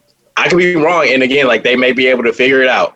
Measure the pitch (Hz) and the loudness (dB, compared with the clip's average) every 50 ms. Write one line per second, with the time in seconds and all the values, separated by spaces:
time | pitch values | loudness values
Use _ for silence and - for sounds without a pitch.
0 | _ _ _ _ _ _ - - 131 151 180 175 185 180 180 156 147 165 180 165 | _ _ _ _ _ _ -6 -4 -2 0 0 0 0 0 0 0 0 0 0 0
1 | 147 120 127 131 131 127 135 143 139 123 113 110 - 123 127 123 127 131 123 127 | 0 0 0 0 0 0 0 0 0 0 0 0 0 -2 0 0 0 0 0 0
2 | 127 131 127 120 117 117 110 - 127 135 135 135 131 127 120 101 90 - - | 0 0 0 0 0 -2 -2 0 0 0 2 2 2 2 0 0 -2 -4 -6